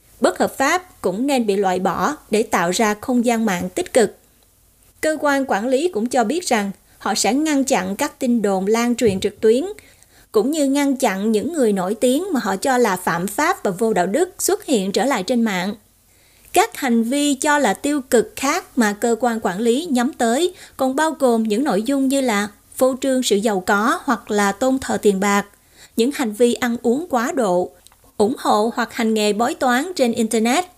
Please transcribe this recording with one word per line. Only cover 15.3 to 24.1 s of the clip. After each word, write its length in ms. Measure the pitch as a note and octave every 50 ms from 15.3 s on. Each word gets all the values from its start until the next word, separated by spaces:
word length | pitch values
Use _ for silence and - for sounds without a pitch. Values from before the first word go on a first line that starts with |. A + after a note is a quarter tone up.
| B3+ A#3+
mạng. 340 | A3+ A3+ G3 F3+ F3 G3+ A3 - _ _ _ _ _ _ _ _ _ _ _ _ _ - -
Các 240 | - G4+ A4+ - -
hành 260 | D4 C4 A#3 A#3 A3+
vi 300 | A3+ C4+ C#4+ C#4+ D4 C#4+
cho 240 | C4+ - D4+ D4 D4
là 160 | C#4 G#3+ F#3+
tiêu 280 | - - C#4+ D4 D4
cực 320 | B3 - - A#3 G3+ - -
khác 420 | - - C4+ D4+ F#4 G4+ - - C4+
mà 160 | A#3 G#3 G#3
cơ 220 | G#3 - A#3+ A#3 A3+
quan 200 | B3+ A#3+ A3+ A3 -
quản 160 | G#3+ F3 F#3
lý 260 | A#3 A#3 A#3 C4+ F4
nhắm 280 | F4+ C4+ B3 A#3+ C4+ E4
tới 400 | - B3+ A3+ A#3 C#4 E4+ F4+ F4+ - - - - -
còn 180 | C4+ C4 C4
bao 160 | C#4 D#4 D#4+
gồm 320 | C#4+ - C#4 B3 A#3 A3+ A3
những 200 | A3 G#3 G#3 C#4+
nội 200 | D#4+ G3+ F#3 A3
dung 240 | A#3 C#4+ C#4 C4+ C4
như 140 | C4+ C#4
là 260 | C4 B3 G#3+ G3+ G#3 G#3 - _ _ _ -
phô 200 | - C4 B3+ C4+ B3
trương 220 | - C4+ C4 B3+ B3
sự 120 | - G#3
giàu 280 | G3+ G3+ A#3+ G#3 F#3 F3+
có 340 | - G#3+ G3+ G#3+ B3 D#4+ F#4 -
hoặc 280 | -